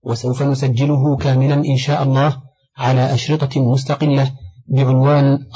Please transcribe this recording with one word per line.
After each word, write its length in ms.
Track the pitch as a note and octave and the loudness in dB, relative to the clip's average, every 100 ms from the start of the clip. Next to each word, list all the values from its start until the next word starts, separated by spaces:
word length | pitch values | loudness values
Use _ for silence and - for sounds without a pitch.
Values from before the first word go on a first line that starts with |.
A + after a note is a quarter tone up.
وسوف 400 | B2+ A#2 B2+ B2+ | -6 -6 -4 -2
نسجله 720 | C#3+ C3+ C#3 A#2+ C#3+ C#3+ C#3+ C#3 | -2 0 0 0 0 2 0 0
كاملًا 380 | C#3+ C3 C3+ C#3+ | 0 0 2 0
إن 220 | D3 C3 | 0 -2
شاء 260 | - D3 | 0 -2
الله 380 | C3+ C3 D3 - - _ _ - | 0 2 0 -2 -12 _ _ -6
على 360 | B2+ B2+ C3 | -2 0 0
أشرطة 580 | B2+ - D#3 C#3 C#3 B2+ | -2 -2 -2 -2 0 0
مستقلة 600 | C3+ C3+ D3 D3+ C#3 C3+ - - - - | 0 -2 -2 0 0 0 -4 -18 -20 -4
بعنوان 720 | C3+ C3 C3 C3+ D3 C#3 C#3 - | 0 2 2 4 4 2 0 -2